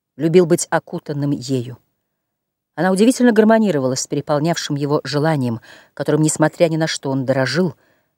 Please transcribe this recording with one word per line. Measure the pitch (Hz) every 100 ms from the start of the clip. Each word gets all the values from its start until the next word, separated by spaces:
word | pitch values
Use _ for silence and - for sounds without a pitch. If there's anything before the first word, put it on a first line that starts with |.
| _ -
любил | 160 175 175
быть | 170 -
окутанным | 160 - 175 - 143 143
ею. | 143 120 131 120 123 _ _ _ _ _ _ _ _ _ -
Она | 180
удивительно | 190 226 247 247
гармонировала | 220 220 226 208 147 127 131
с | -
переполнявшим | 143 - 147 160 165 - 143
его | 143 147
желанием, | 131 143 156 151 123 110 - - _
которым, | - 143 151
несмотря | 156 - 151 - 170
ни | 160
на | 160
что, | - 139
он | 135 127
дорожил, | 135 127 143 185 - _ _ _